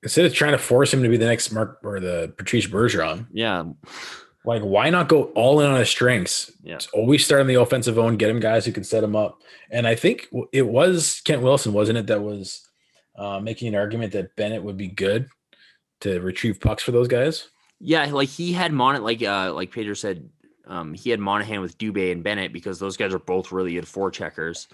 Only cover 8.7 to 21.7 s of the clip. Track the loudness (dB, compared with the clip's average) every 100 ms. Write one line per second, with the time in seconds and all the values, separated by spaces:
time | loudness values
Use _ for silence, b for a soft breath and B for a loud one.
8.7 | -4 -2 0 0 0 -2 -6 B B -8
9.7 | -2 0 2 2 0 -4 -10 -2 0 2
10.7 | 4 4 4 0 -2 -2 2 4 2 2
11.7 | 2 2 0 0 -2 -2 -8 -12 -16 _
12.7 | _ _ _ _ -12 -8 -6 -6 -6 -2
13.7 | -2 -2 -4 -4 -4 -6 -6 -4 -4 -8
14.7 | -8 -8 -4 0 0 -2 _ _ b b
15.7 | b _ _ -4 -2 -4 -4 -4 0 -2
16.7 | -2 0 2 4 2 0 -4 -10 _ _
17.7 | _ 0 0 2 0 -2 -2 -4 -2 0
18.7 | 2 2 2 -2 -2 -2 -2 -2 -4 -8
19.7 | -8 -8 -6 -6 -8 -12 _ _ _ -14
20.7 | -12 -10 -8 -4 -2 0 -2 -2 -6 -8